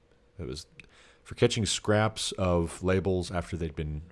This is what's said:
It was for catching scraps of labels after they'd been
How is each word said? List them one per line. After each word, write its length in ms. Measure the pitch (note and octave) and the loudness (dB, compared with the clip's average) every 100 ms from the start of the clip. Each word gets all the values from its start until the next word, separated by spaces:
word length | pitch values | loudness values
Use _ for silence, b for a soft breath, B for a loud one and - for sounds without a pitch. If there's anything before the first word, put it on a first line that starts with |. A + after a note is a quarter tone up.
| _ _ _ - | _ _ _ -12
It 80 | C#2 | -8
was 220 | D2 - - - B B B | -10 -12 -20 -20 B B B
for 100 | - | -16
catching 320 | - A#2 A#2 G2 | 2 2 4 0
scraps 640 | - - G#2 A2 - - | 0 2 4 4 0 -6
of 500 | - F#2 F2 E2 - | 0 2 4 2 -2
labels 480 | F#2 F#2+ F2+ F#2 E2+ | 0 2 2 0 -2
after 260 | F2+ - E2+ | -4 -4 -4
they'd 180 | E2 D#2+ | -6 -4
been 280 | D2+ D2+ E2+ | -6 -6 -10